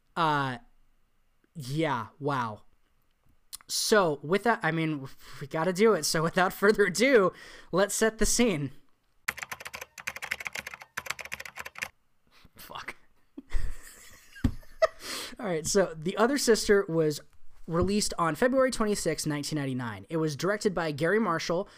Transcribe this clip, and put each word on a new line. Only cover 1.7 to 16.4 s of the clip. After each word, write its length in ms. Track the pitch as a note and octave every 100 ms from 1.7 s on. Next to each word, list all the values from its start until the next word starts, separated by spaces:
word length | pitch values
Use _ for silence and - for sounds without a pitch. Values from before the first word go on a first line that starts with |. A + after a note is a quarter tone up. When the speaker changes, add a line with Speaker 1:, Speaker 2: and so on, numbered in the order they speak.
| D3+ D#3 A#2+ G#2+ -
Speaker 1:
wow. 440 | C#3+ C3+ A#2 G#2 - _ _ _ _ _ _ _ _ - -
So, 520 | - - G#3 E3+ C#3+
with 220 | D3 G3+
that, 160 | A#3 A3
I 80 | D#3+
mean, 360 | D#3+ D#3+ D3 C3+ - - -
we 60 | C#3
gotta 260 | D#3+ F3+
do 180 | F3+ A3
it. 120 | F3 -
So, 160 | E3
without 300 | D#3+ F#3 F#3
further 300 | - G3+ G#3+
ado, 480 | G3 E3 C4 A#3+ F3+ - - - -
let's 240 | E3+ G3
set 240 | - A3 A3
the 80 | G#3+
scene. 440 | - A#3+ D3+ C#3 - - _ _ _ - - - - - - - - - - - - - - - - - - - - - - - - - - - _ _ _ _ _ - -
Speaker 2:
Fuck. 400 | - - - - _ _ _ - -
<laughs> 920 | - - - - - - - - - - - - - - - - - - -
Speaker 1:
All 60 | A3
right, 200 | D#3+ E3
so 280 | G3+ E3 D#3+
The 200 | E3 G3
Other 220 | A#3
Sister 460 | C#4+